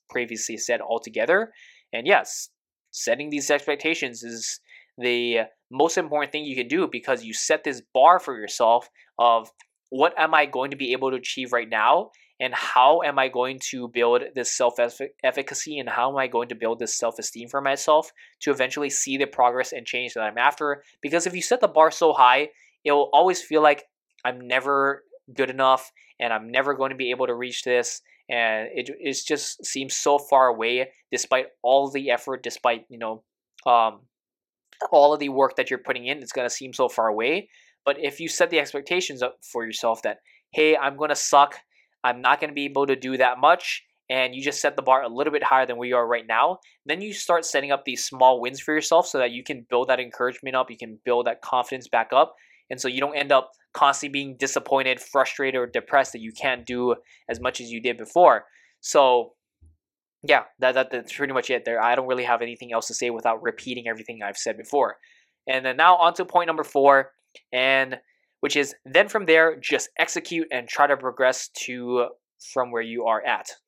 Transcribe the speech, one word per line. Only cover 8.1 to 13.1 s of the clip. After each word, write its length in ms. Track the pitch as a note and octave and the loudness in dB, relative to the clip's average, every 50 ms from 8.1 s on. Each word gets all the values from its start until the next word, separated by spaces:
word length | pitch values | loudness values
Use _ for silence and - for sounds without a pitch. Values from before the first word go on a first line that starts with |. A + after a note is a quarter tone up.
| F3+ F3+ | 8 6
for 180 | - D3+ C3 A2 | 4 -4 -8 -8
yourself 500 | G#2+ G2+ - - A#2+ A2+ A#2 A#2+ A#2+ - _ _ _ _ _ - | -8 -8 -2 2 4 4 4 4 2 -2 _ _ _ _ _ 2
of, 320 | A#2 A#2 A#2 A2+ A2 - _ _ - _ _ _ _ - | 4 4 4 2 0 -4 _ _ -20 _ _ _ _ -8
"What 240 | - C3 D3 E3 - - | 0 2 2 2 2 2
am 140 | D#3 D#3+ E3 | 0 4 4
I 140 | D3+ D3 | 4 2
going 240 | C3+ A#2+ B2+ C3 C#3 | 2 0 -4 -4 -4
to 60 | C#3 | -6
be 160 | C3+ C#3 A#2+ B2+ | -6 -4 -2 -2
able 180 | B2+ C3+ C3 | 0 0 -2
to 60 | C3 | -2
achieve 360 | B2 B2 - - C3+ B2+ A#2+ B2 | -4 -6 -8 -8 -8 -6 -2 -2
right 160 | A#2+ A2+ A2 | -2 -2 0
now? 440 | A#2 A2 G#2+ B2 D3 F3 A3 - _ _ _ _ _ - | 0 2 4 4 4 4 2 -2 _ _ _ _ _ -8
And 160 | B2+ B2+ A#2+ | -6 -6 -4
how 460 | - - - - B2+ B2+ C#3 D#3+ E3+ F3+ | -4 -4 0 4 6 8 8 6 6 2
am 160 | D3 | 0